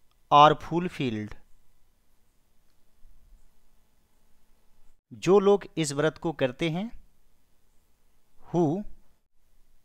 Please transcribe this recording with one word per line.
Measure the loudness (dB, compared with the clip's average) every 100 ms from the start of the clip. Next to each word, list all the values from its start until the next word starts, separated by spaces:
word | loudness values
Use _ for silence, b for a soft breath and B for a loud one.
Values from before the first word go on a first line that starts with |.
| -20 _ 4
are | 8 8 6
fulfilled। | -2 -6 -6 -4 -4 -4 -8 -12 -18 -20 -20 -20 -20 _ _ _ _ _ _ _ -20 -20 -20 -20 -20 -20 -20 -20 -20 -20 -20 -20 _ _ _ _ _ -20 -20 _ -20 -20 -20 -20 _
जो | -6 2 4
लोग | 4 2 0 -6
इस | -4
व्रत | -2 -2 -2
को | -6
करते | -2 -4 -2 -4
हैं, | -4 -8 -12 -18 -20 -20 -20 _ _ _ -20 _ _ _ -20 -20 -20 -6 0
who | 0 -2 -6 -12 -18 -20 _ _ -20 -20 -20 -20